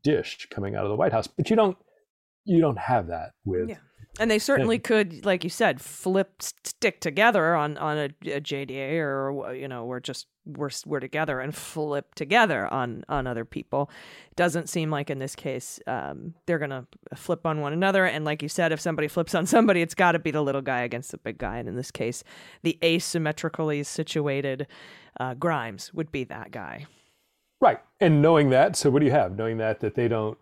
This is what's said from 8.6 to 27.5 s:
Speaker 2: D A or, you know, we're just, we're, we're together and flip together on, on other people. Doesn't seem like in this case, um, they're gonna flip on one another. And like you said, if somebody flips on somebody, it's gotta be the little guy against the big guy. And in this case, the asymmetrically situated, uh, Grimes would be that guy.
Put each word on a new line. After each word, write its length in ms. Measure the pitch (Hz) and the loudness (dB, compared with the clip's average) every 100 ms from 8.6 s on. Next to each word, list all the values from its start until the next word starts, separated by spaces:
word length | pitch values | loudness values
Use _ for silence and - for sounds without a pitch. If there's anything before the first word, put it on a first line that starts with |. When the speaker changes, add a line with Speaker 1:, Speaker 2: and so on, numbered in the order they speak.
Speaker 2:
D 160 | 135 131 | -6 -8
A 180 | 135 165 | -4 -2
or, 560 | 147 139 135 139 - | -2 -2 -4 -4 -6
you 140 | 127 135 | -8 -10
know, 160 | 123 | -8
we're 160 | 117 127 | -8 -8
just, 260 | 123 127 - _ | -8 -12 -14 _
we're, 260 | - 139 143 - - | -16 -6 -6 -6 -6
we're 120 | 147 | -6
together 400 | 127 175 156 131 | -4 -4 -2 -2
and 140 | 131 | -6
flip 600 | 151 - 165 151 143 - - | -8 -10 -6 -4 -4 -6 -10
together 500 | 143 214 220 135 98 | 0 2 4 2 -2
on, 320 | 131 123 107 - | -2 -4 -6 -6
on 200 | 143 127 | -4 -2
other 160 | 117 | -6
people. 460 | 117 - - 135 143 - - - - | -6 -10 -4 -2 -2 -6 -20 -20 -16
Doesn't 340 | - 175 160 160 | 0 0 0 -4
seem 220 | 175 156 | -4 -2
like 200 | 151 143 | -2 -4
in 100 | 135 | -6
this 160 | 135 - | -6 -8
case, 420 | 147 127 - - - | -8 -8 -10 -14 -6
um, 480 | 123 71 71 170 165 - | -6 -6 -10 -12 -12 -2
they're 120 | 170 | -2
gonna 280 | 147 131 123 - - | -2 -6 -12 -20 -16
flip 320 | - - 165 165 | -14 -4 -2 0
on 140 | 156 | -2
one 120 | 143 | -2
another. 340 | 160 190 196 185 | 0 2 4 2
And 180 | 147 | 0
like 180 | 151 151 | -2 -4
you 60 | 147 | -4
said, 240 | - 165 | 0 0
if 80 | 156 | 0
somebody 260 | 180 160 151 | -2 -2 -2
flips 300 | - 160 180 | -2 0 0
on 100 | 190 | 4
somebody, 360 | - 220 180 | 4 6 4
it's 120 | 165 | 2
gotta 240 | - 180 170 | 4 4 4
be 140 | 160 | 0
the 100 | 151 | 0
little 200 | 143 139 | 0 0
guy 180 | 135 127 | -2 -2
against 320 | 120 117 139 | -2 -6 -10
the 60 | - | -10
big 200 | - 110 | -10 -6
guy. 200 | 110 113 | -6 -6
And 100 | 120 | -8
in 80 | 120 | -8
this 160 | 131 | -8
case, 320 | - 117 120 - - - - | -6 -6 -6 -14 -20 -20 -4
the 140 | 165 160 | -4 2
asymmetrically 1040 | 165 165 - 170 156 151 165 - 160 147 143 | 2 2 0 -2 -2 -2 -6 -4 -2 -2 -4
situated, 800 | - 156 160 147 139 139 131 139 - - - - - | -6 -4 -2 -2 -2 -2 -4 -8 -12 -20 -20 -20 -8
uh, 140 | 127 | -8
Grimes 600 | 127 170 151 117 98 - | -2 -2 -2 -4 -10 -12
would 160 | 165 156 | -8 -6
be 140 | 147 | -6
that 260 | 127 - - | -8 -10 -12
guy. 360 | 117 85 58 147 _ _ _ _ _ _ | -12 -12 -12 -16 _ _ _ _ _ _